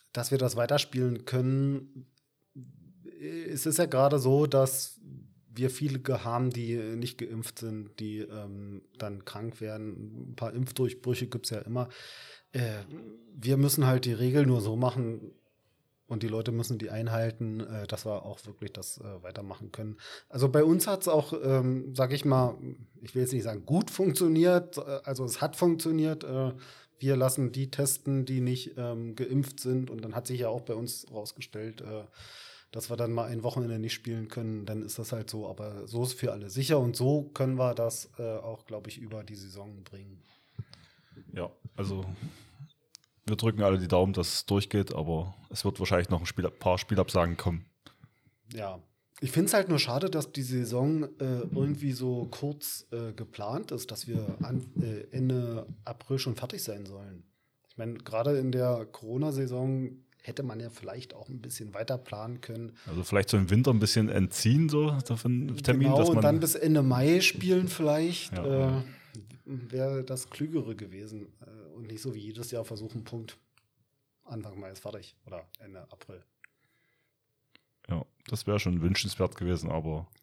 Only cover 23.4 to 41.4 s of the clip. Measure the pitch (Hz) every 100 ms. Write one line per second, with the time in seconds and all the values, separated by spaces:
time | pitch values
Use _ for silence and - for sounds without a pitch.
23.4 | 110 107 107 170 - - 190 - 170 160
24.4 | 175 175 175 143 139 135 143 131 123 -
25.4 | 143 - 175 160 160 160 156 156 151 131
26.4 | 131 127 - - - _ 135 131 127 139
27.4 | 123 127 135 - 135 - 139 135 127 131
28.4 | 123 127 - 123 120 117 117 110 127 135
29.4 | 139 - 127 131 127 113 110 117 123 123
30.4 | 117 123 123 110 123 - - 107 107 -
31.4 | - 107 113 110 110 107 104 - - -
32.4 | - - _ 113 - 117 117 117 110 117
33.4 | 120 123 117 110 110 - 120 113 110 120
34.4 | 113 110 101 110 107 - 110 113 110 110
35.4 | 98 95 104 101 104 117 127 - 123 104
36.4 | 101 113 135 147 120 117 131 147 143 -
37.4 | 131 127 127 117 117 - - - 117 110
38.4 | 104 107 - 107 104 - 110 107 101 101
39.4 | 98 98 101 101 95 98 98 95 _ _
40.4 | _ - - - - _ _ - - 90